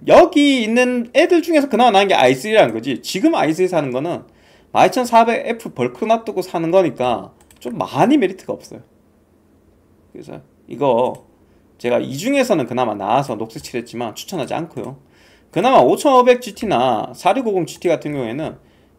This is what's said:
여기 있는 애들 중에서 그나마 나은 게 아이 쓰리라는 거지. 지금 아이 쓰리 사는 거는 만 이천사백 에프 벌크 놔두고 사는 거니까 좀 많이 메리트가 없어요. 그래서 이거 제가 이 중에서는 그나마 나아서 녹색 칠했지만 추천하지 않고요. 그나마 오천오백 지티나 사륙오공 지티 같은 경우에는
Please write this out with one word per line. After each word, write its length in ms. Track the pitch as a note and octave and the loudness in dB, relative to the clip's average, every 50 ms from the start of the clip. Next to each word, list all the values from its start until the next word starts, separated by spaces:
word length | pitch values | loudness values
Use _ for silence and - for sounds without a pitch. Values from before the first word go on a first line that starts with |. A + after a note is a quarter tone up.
| - | 2
여기 560 | - E3 C4+ F4 D#4+ - D4 C#4+ C#4+ C4+ B3+ G#3+ | 6 8 8 8 8 4 2 4 4 2 2 0
있는 480 | G#3+ A3+ B3 B3+ B3 B3 B3 A#3 - - | 0 2 2 2 2 0 -4 -6 -2 0
애들 280 | C4+ E4+ E4+ F#4 E4 D#4 | 2 2 4 2 0 2
중에서 260 | E4+ D#4+ D4 C4+ C4+ | 2 0 0 0 0
그나마 220 | A3+ A3 B3 B3 | 0 2 2 4
나은 180 | G3 G3 G3+ F#3+ | 4 4 4 4
게 60 | F3+ | 2
아이 200 | - B2+ B2+ C3+ | 4 4 4 2
쓰리라는 380 | C3+ - G#3+ A3 G#3+ D#3+ A#2+ A2 | 2 -2 0 4 4 4 4 2
거지. 300 | A2+ A#2 C#3 A#2+ - - | -4 -6 -6 -8 -6 -8
지금 320 | - - F#3+ A#3 D#4+ E4 | -8 -8 0 0 0 0
아이 180 | G#3+ D3+ D3+ D#3+ | 2 0 -2 0
쓰리 160 | E3+ F#3 F3 | 0 -2 0
사는 220 | F3+ D#3+ D3 C3 | 0 -2 -2 -2
거는 320 | A#2+ B2+ D3 F3 D3+ A2+ - _ _ _ _ _ _ _ _ _ - | -4 -6 -4 -6 -8 -8 -10 _ _ _ _ _ _ _ _ _ 2
만 160 | G#2+ C#3+ F#3+ | 2 2 2
이천사백 580 | - C4 B3 A#3 A#3 A3+ A#3 A#3 A3+ - - | 2 0 -4 2 4 4 4 4 0 -4 -4
에프 280 | - A#3 A3+ - G3 - | -6 -8 -8 -10 -16 -6
벌크 300 | - B2 - - - A3+ | -4 -6 -6 -4 -6 -2
놔두고 380 | A3 A3+ A3+ A3+ A3 G3+ F#3 F3 | -2 -2 -2 -2 -6 -8 -8 -8
사는 280 | - - E3+ E3 D#3+ | -6 -6 -6 -4 0
거니까 600 | F3 G3 F#3 D3+ - - B2 B2+ A2+ G2+ - - _ _ _ _ _ _ | 2 2 2 2 -2 -2 -2 -2 -2 -4 -6 -12 _ _ _ _ _ _
좀 180 | - B2 A#3 | -12 -12 -8
많이 400 | F3 F#2 - - C3+ F3 A#3 D4+ | -8 -8 -6 0 0 2 2 2
메리트가 360 | D4 G#3 F3+ F#3+ - - - - | 2 0 -2 -4 -8 -10 -10 -12
없어요. 280 | - - - - A#2 - _ _ _ _ _ _ _ _ _ _ _ _ _ _ _ _ _ _ _ _ _ _ _ _ _ _ | -12 -12 -20 -20 -20 -20 _ _ _ _ _ _ _ _ _ _ _ _ _ _ _ _ _ _ _ _ _ _ _ _ _ _
그래서 280 | - - - - - - _ _ _ _ | -20 -20 -18 -18 -20 -20 _ _ _ _
이거 600 | - - A#2+ C#3+ C3+ A#2 A#2 B2+ A#2 - - _ _ _ _ _ _ _ _ _ _ _ _ | -18 -8 -2 0 0 2 2 0 -2 -4 -8 _ _ _ _ _ _ _ _ _ _ _ _
제가 200 | - A#2+ A#2+ A#2+ | -4 -2 -2 -2
이 180 | C3 C3+ C3 | -2 -4 -8
중에서는 500 | C#3 F#3+ C4 C#4+ C#4 B3 A#3+ G3+ D#3 B2 | -8 -4 -2 0 0 2 0 0 -2 -2
그나마 280 | - B2 B2 B2+ A2+ G#2 | -4 -4 -4 -2 -2 -4
나아서 420 | G2+ F#2+ G2+ A#2 C#3 C#3 - A2+ | -6 -4 0 0 0 0 -2 -6
녹색 260 | G#2 A2 A2 - D3+ - | -8 -8 -12 -12 -16 -16
칠했지만 520 | - - A#2+ A2+ - - A2+ B2 A2+ - | -10 -10 -10 -10 -10 -10 -10 -10 -10 -10
추천하지 400 | - - - G3 E3 B2 - - | -14 -16 -12 -10 -10 -8 -6 -6
않고요. 440 | A#2+ A#2 - - B2+ G#2+ A#2+ C#3 - _ _ _ _ _ _ _ _ _ _ | -8 -8 -10 -12 -12 -12 -12 -14 -16 _ _ _ _ _ _ _ _ _ _
그나마 280 | - D#3+ G3 C4 C4 F#3 | -6 -2 0 2 4 4
오천오백 640 | - C#3+ - - - D4 C4 B3 B3 B3+ B3 B3 B3 | 4 4 2 2 2 2 4 4 4 4 2 2 0
지티나 680 | G#3+ G3 - A#3+ G3+ D3+ A#2 B2+ C3 A#2 G#2 A2 B2 A#2+ | -12 -12 -8 -4 -2 -2 0 0 0 0 -2 -4 -8 -12
사륙오공 520 | - - F3+ G#3 C4+ A#3+ A3 G3 F#3 D#3+ | -2 0 0 0 0 -2 -2 -2 -2 -4
지티 220 | - - - - F3+ | -4 -8 -6 -2 -2
같은 240 | D#3 C#3+ - D3+ D3 | -2 -2 -4 -8 -8
경우에는 440 | C#3 B2 A2 A#2 D3 D#3 A#2 - - _ _ _ _ _ _ _ | -6 -6 -6 -6 -8 -8 -10 -12 -14 _ _ _ _ _ _ _